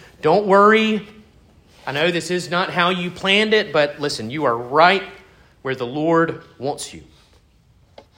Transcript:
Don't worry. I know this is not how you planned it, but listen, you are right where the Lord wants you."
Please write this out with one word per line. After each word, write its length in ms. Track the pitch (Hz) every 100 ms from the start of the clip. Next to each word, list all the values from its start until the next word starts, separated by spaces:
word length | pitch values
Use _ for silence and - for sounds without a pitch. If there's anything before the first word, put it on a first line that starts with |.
| - -
Don't 240 | 156 185 208
worry. 600 | 196 208 220 220 214 - - - _ _ _ _ _ -
I 60 |
know 180 | 143 175
this 200 | 165 160
is 180 | 180 143
not 220 | 175 185
how 200 | 160 175
you 200 | 180 175
planned 420 | - 190 202 220
it, 200 | 214 -
but 280 | 156 147 151
listen, 300 | 151 - 110
you 140 | 151
are 120 | 139 117
right 460 | 123 147 175 196 - - - _ _ _
where 120 | 131
the 120 | 127 120
Lord 580 | 147 165 165 165 131 - -
wants 360 | 131 - -
you." 80 | 80 71 _ _ _ _ _ _ _ _ - _